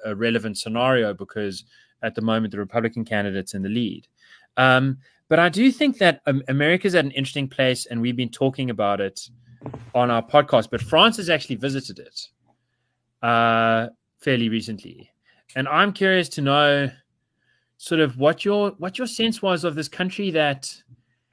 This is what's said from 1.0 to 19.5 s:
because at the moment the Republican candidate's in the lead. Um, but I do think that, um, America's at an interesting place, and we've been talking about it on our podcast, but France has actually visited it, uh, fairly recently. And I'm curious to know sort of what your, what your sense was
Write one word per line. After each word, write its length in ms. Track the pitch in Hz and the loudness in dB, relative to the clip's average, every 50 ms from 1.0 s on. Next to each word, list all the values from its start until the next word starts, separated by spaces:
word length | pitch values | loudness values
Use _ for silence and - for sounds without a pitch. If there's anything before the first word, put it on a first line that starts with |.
| 113 104 101 | 2 0 -4
because 500 | 92 101 - - 110 104 101 95 95 - _ _ _ _ _ _ _ - | -6 -12 -10 -8 -6 -6 -6 -6 -10 -16 _ _ _ _ _ _ _ -8
at 120 | 110 110 | -8 -6
the 80 | - 110 | -4 -2
moment 280 | 113 110 113 113 104 | 0 0 0 -2 -4
the 80 | 98 101 | -4 -6
Republican 460 | 104 98 - 117 113 113 113 120 110 | -8 -4 -4 -2 -2 -2 -4 -4 -8
candidate's 500 | - 113 104 101 101 95 98 95 - - | -4 -2 -2 -2 -2 -4 -6 -8 -8 -8
in 80 | 98 95 | -8 -6
the 60 | 98 | -4
lead. 400 | 107 120 120 104 90 82 _ _ _ _ _ _ - _ _ _ _ | -4 -4 -4 -4 -6 -10 _ _ _ _ _ _ -20 _ _ _ _
Um, 420 | - 127 131 127 127 131 135 131 135 _ _ _ _ _ _ | 2 4 6 6 4 2 0 -4 -6 _ _ _ _ _ _
but 100 | 160 160 | 2 4
I 100 | 170 175 | 4 2
do 220 | 151 190 240 269 | 2 4 4 4
think 280 | 240 - 302 285 262 - | 4 4 0 0 2 4
that, 220 | 202 175 151 - _ | 2 2 2 2 _
um, 160 | 147 135 139 135 - | -2 -2 -2 -2 -2
America's 460 | 135 139 147 151 175 185 - 202 175 | 0 2 2 2 2 2 2 2 2
at 100 | 175 147 | 2 0
an 80 | 139 131 | 0 -2
interesting 360 | 135 135 131 - 147 139 131 | -4 -6 -6 -4 -6 -6 -6
place, 380 | - - 135 131 127 127 - | -2 0 2 2 2 0 -4
and 140 | - 120 117 | -8 -6 -4
we've 160 | 117 123 123 | -2 -2 -2
been 120 | 120 127 117 | -2 -4 -6
talking 420 | - - 135 135 131 - 131 123 | -4 -2 -2 -2 0 -2 -4 -4
about 300 | 117 104 107 101 101 98 | -2 -2 0 0 0 0
it 280 | 98 95 - - - - - _ _ _ - - - - - - - - - | -2 -6 -6 -12 -20 -20 -20 _ _ _ -20 -18 -16 -14 -14 -14 -18 -4 0
on 160 | 123 123 123 | 0 2 2
our 120 | 120 117 113 | 2 0 -2
podcast, 480 | - - 147 143 - - 120 110 - | 4 4 4 4 6 2 2 2 2
but 100 | - 113 | -6 -6
France 360 | 120 - - 160 190 233 226 | -4 2 4 6 6 6 4
has 120 | 226 190 165 | 0 -2 -2
actually 280 | 170 147 - - 127 | -2 -2 -2 -6 -8
visited 420 | 101 117 143 135 139 131 - 95 - | -6 -4 -4 -4 -6 -8 -10 -16 -18
it, 300 | - - _ - - - _ _ _ _ _ _ _ _ _ _ _ _ _ _ _ _ _ _ - | -20 -20 _ -20 -20 -20 _ _ _ _ _ _ _ _ _ _ _ _ _ _ _ _ _ _ -2
uh, 640 | 120 117 117 117 117 113 113 113 113 113 113 113 117 - _ _ _ _ _ | 2 2 4 4 4 4 4 2 2 2 2 0 -4 -10 _ _ _ _ _
fairly 300 | - 139 135 120 117 113 | -2 -2 0 0 0 -2
recently. 600 | 110 113 110 117 110 95 - 90 87 90 - _ _ _ _ _ _ _ _ _ - | -2 -4 -6 -8 -12 -12 -14 -20 -20 -20 -20 _ _ _ _ _ _ _ _ _ -8
And 100 | 131 135 139 | -6 -4 0
I'm 240 | 147 160 190 202 196 | 2 2 2 2 0
curious 360 | - 196 190 190 185 175 - | 0 0 2 2 2 0 -2
to 120 | - - 143 | -4 -4 0
know 480 | 139 139 147 147 147 143 143 143 135 - _ _ _ _ _ _ _ _ _ _ _ _ _ _ _ _ _ | 2 2 4 4 4 4 2 0 -2 -6 _ _ _ _ _ _ _ _ _ _ _ _ _ _ _ _ _
sort 220 | - - 170 160 | -6 -2 2 2
of 180 | 156 139 117 127 | 2 2 2 2
what 260 | 135 151 165 165 - | 2 2 2 2 -2
your, 260 | 202 202 208 208 202 - | 0 0 0 0 -2 -4
what 260 | - 160 185 190 - | -6 -10 -10 -8 -8
your 80 | 254 | -8
sense 360 | 233 233 - 226 226 220 - - | -8 -4 -2 -2 -2 -2 -2 -2
was 220 | 196 | -2